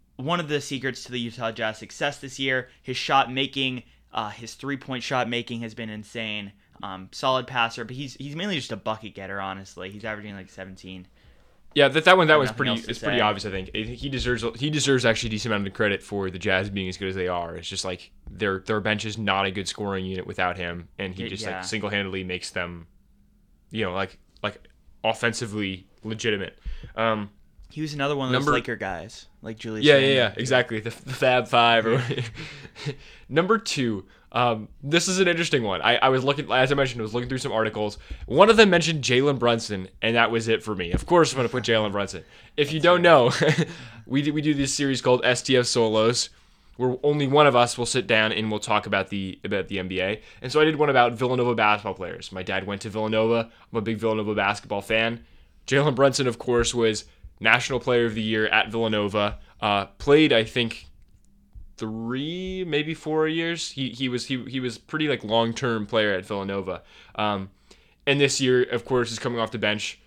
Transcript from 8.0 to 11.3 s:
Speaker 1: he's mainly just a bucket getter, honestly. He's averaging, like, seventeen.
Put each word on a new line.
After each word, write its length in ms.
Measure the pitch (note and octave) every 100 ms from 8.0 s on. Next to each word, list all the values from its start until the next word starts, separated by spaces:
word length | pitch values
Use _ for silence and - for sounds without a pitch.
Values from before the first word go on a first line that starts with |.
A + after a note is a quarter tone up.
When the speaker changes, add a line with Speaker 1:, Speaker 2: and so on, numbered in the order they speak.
| C#3+
Speaker 1:
he's 200 | - C#3
mainly 220 | D3+ G3+ F3
just 160 | A#2+
a 40 | G#2+
bucket 380 | F#2 A2 G#2
getter, 260 | - F#2+ G2
honestly. 480 | G2 F#2+ F#2+ - F#2
He's 120 | G#2
averaging, 300 | A2 G#2+ G#2
like, 160 | G2 F#2+
seventeen. 560 | - F#2+ F#2+ F#2+ F#2 F2+ _ _